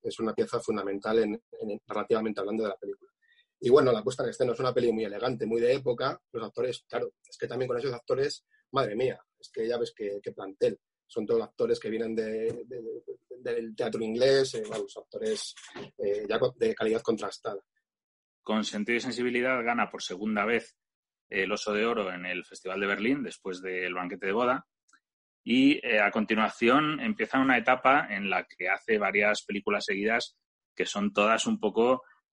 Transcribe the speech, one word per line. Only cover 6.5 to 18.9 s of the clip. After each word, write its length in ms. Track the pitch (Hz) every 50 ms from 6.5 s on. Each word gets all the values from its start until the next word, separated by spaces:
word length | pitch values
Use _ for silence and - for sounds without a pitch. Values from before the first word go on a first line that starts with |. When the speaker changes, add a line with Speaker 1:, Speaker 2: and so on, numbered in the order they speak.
| - 117 120 127 120 - - _
Speaker 1:
claro, 240 | 117 123 123 101 - _ _
es 100 | _ -
que 100 | - 120
también 200 | 120 120 127 131
con 100 | 127 123
esos 160 | 120 131 135 120
actores, 500 | 117 - - 127 131 139 147 - - - _ _ _ _ _
madre 240 | - - 123 104 104
mía, 240 | 113 131 123 - - - _ _ _
es 120 | - -
que 160 | - 123 113
ya 100 | 117 123
ves 160 | 117 117 113 -
qué, 240 | - 107 101 101 101
qué 100 | - 101
plantel. 480 | 104 - 98 95 98 - 120 120 101 - _ _ _ _ _
Son 200 | _ - 117 107
todos 180 | 101 117 113 110
actores 360 | - _ - 120 117 120 113
que 100 | - 107
vienen 260 | 110 110 117 113 113
de, 480 | 113 110 110 110 110 113 117 117 120 113
de, 160 | 120 131 120
de, 720 | 110 113 120 120 - - - - _ - 127 123 127 123 117
del 220 | 120 113 113 107
teatro 260 | - 123 113 110 113
inglés, 540 | 113 110 110 120 131 135 135 139 135 131 -
eh, 80 | 113 107
vamos, 280 | 107 113 107 101 98 -
actores, 560 | 107 - _ - 104 107 110 107 - - - - - - - - - - - -
eh, 280 | - 104 98 101 107 107
ya 120 | 101 110 117
co-, 160 | 127 127 -
de 160 | - 113 110 110
calidad 280 | - 110 110 113 117
contrastada. 600 | - - 113 104 107 98 - - - 110 104 98 - _ _ _ _ _ _ _ _ _ _ _ _ _ _ _
Speaker 2:
Con 220 | _ - 107 110 101
Sentido 340 | - 117 104 101 113